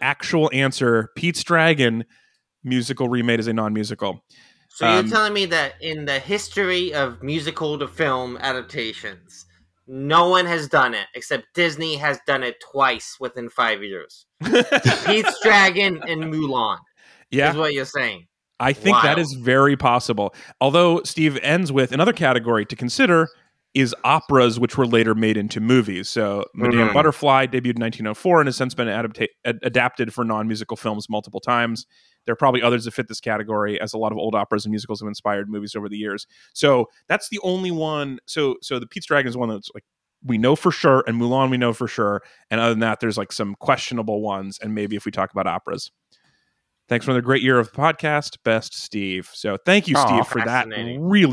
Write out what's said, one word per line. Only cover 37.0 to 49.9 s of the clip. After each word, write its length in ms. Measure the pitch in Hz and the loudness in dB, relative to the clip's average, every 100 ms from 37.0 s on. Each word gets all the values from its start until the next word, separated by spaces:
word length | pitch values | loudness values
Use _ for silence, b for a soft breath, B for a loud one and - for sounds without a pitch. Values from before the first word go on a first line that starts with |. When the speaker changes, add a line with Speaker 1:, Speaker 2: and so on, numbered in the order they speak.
| - | -6
Speaker 1:
that's 220 | 208 - | -4 -4
the 100 | 208 | -6
only 300 | 185 185 185 | -4 -2 -2
one. 480 | 165 156 151 139 127 - | -2 -2 -4 -6 -10 -8
So, 300 | 160 139 - | -2 -2 -2
so 180 | - 127 | -6 -8
the 80 | 117 | -8
Pete's 180 | 185 - | -12 -2
Dragon 240 | 147 127 | 0 0
is 80 | 123 | -2
one 100 | 117 | -4
that's, 240 | 104 - | -6 -12
like, 120 | 107 _ _ _ _ 127 | -20 _ _ _ _ -2
we 120 | 110 | 2
know 200 | 123 156 | 4 4
for 120 | 180 | 2
sure, 360 | - 151 131 113 | 2 4 4 2
and 140 | 117 | -2
Mulan 280 | 120 131 131 | 0 0 0
we 60 | 127 | 0
know 160 | 120 | -2
for 160 | 110 117 | -2 -6
sure. 340 | - 104 101 b b b | -2 -2 -2 b b b
And 80 | 113 | 0
other 120 | 117 | 2
than 100 | 110 | 2
that, 180 | 113 104 | 0 0
there's, 180 | 113 104 | -2 -4
like, 140 | 98 | -6
some 240 | - 101 98 | -6 -6 -4
questionable 640 | - 131 - 120 107 107 | -2 0 -2 -6 -4 -4
ones, 380 | 107 98 98 - | -4 -6 -8 -10
and 140 | 110 107 | -8 -6
maybe 220 | 104 104 | -6 -6
if 80 | 104 | -6
we 60 | |
talk 200 | 101 95 | -4 -4
about 160 | 98 92 | -2 -4
operas. 420 | 87 - - - _ _ _ _ _ _ _ _ _ - | -4 -6 -10 -12 _ _ _ _ _ _ _ _ _ -4
Thanks 160 | 120 139 | -4 0
for 60 | |
another 100 | 123 | 0
great 220 | 123 135 | 2 2
year 160 | 127 127 | 4 2
of 120 | 113 | 2
the 60 | - | 0
podcast. 600 | 156 - 156 147 - - | 0 0 -2 -2 -4 -6
Best, 300 | 113 110 - | -2 0 -2
Steve. 560 | - - 104 95 92 - | -14 -10 -6 -4 -6 -8
So 220 | - 107 98 180 | -8 -6 -2 2
thank 220 | 202 | 2
you, 80 | 175 | 4